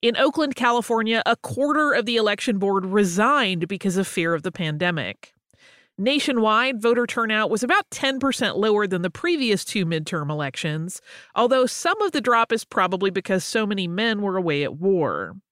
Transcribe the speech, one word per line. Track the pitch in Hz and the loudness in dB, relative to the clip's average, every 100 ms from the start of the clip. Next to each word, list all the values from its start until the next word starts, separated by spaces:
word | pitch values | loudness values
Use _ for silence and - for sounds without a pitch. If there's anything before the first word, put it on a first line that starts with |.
In | 233 233 | 0 2
Oakland, | 277 294 302 262 | 2 2 -2 0
California, | 240 240 - 226 220 226 - | 2 2 0 0 2 0 2
a | 233 | 0
quarter | - 226 285 294 302 | -2 -2 0 2 2
of | 254 226 | 2 0
the | 233 | 2
election | 220 202 - 202 | 2 0 0 0
board | 196 196 190 | 2 0 2
resigned | 202 202 170 220 285 240 180 170 | 2 2 2 2 4 2 0 -4
because | 190 196 180 | -2 -2 0
of | 190 | -2
fear | - 165 165 | -2 0 0
of | |
the | 175 | -4
pandemic. | - 165 151 180 165 101 101 - _ _ _ - _ _ - | -6 -4 -2 -2 -2 -4 -8 -16 _ _ _ -20 _ _ -4
Nationwide, | 208 285 285 247 220 214 254 247 | 0 0 0 2 4 4 2 0
voter | 226 240 233 | 2 2 0
turnout | - 226 214 214 | -2 -2 0 0
was | 214 | 0
about | 247 381 - | 2 0 0
ten | - 277 269 | -4 -2 0
percent | 269 247 220 - | 0 0 -2 0
lower | 214 208 208 | 2 2 2
than | 180 | 0
the | 175 | -2
previous | - 339 339 254 196 - | -4 -2 0 2 0 0
two | 220 170 | -2 -2
midterm | 165 156 170 147 | -2 -4 -6 -4
elections, | 151 143 - 165 156 165 - - - - - | -4 -4 -4 -6 -4 -6 -10 -18 -20 -10 0
although | 233 262 254 | 2 4 2
some | - 339 415 | 0 -2 0
of | 415 | 0
the | 302 | 0
drop | 233 233 226 | 2 2 2
is | 226 | -2
probably | - - 185 185 196 | -2 0 0 2 0
because | 185 - 190 | -2 -2 -2
so | - 226 214 | 0 -2 -2
many | 202 180 | -2 -4
men | 175 226 214 | -2 -2 0
were | 202 190 | -2 -2
away | 175 143 | 0 0
at | 143 147 | -2 -2
war. | 185 190 143 76 87 190 _ | 0 2 2 -2 -6 -10 _